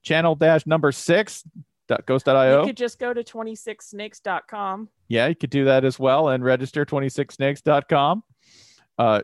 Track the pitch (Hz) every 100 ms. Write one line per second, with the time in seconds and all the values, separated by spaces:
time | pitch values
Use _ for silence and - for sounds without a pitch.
0 | - 160 165 151 160 160 151 160 151 131
1 | - 175 214 - - - - _ - 113
2 | - 131 139 135 131 139 190 240 240 -
3 | 240 240 226 226 220 220 233 214 - 202
4 | 214 - 202 180 - 214 196 196 214 _
5 | - 117 131 165 135 139 135 131 131 127
6 | 131 139 156 131 123 131 131 151 143 143
7 | 135 - 139 - 135 143 - 143 - 151
8 | 143 196 - _ _ _ _ _ _ -
9 | 113 107